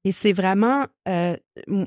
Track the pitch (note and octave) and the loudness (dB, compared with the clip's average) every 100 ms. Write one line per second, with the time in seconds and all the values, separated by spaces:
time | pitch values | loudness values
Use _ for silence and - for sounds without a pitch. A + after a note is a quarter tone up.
0 | F#3+ F3+ G#3+ F#3 F#3+ G3 A3+ C4+ C4+ _ | -4 0 0 2 2 2 2 2 -2 _
1 | - F3+ F3 E3+ _ - - G3 | -4 -2 -2 -4 _ -18 -6 -4